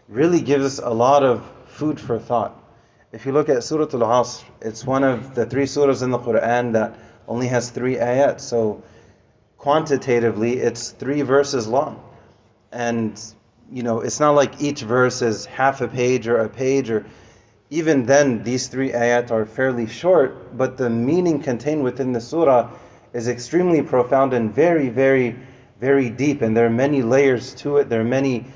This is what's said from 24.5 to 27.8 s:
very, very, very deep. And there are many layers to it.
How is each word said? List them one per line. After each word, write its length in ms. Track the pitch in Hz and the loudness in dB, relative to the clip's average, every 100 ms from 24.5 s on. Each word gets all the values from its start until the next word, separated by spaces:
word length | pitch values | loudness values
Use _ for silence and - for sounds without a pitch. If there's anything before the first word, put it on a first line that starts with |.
very, 360 | 113 170 165 131 | 2 2 2 0
very, 440 | 113 135 135 123 113 - - - - | 2 2 4 2 -4 -16 -20 -20 -6
very 300 | 123 139 120 | 2 2 2
deep. 320 | 117 147 135 | -2 -2 0
And 140 | 113 110 | 0 4
there 100 | 117 | 2
are 40 | |
many 320 | 113 139 143 | 2 2 2
layers 520 | 117 135 139 120 - | 2 4 4 2 -4
to 240 | - 147 | -10 -2
it. 100 | 143 | 0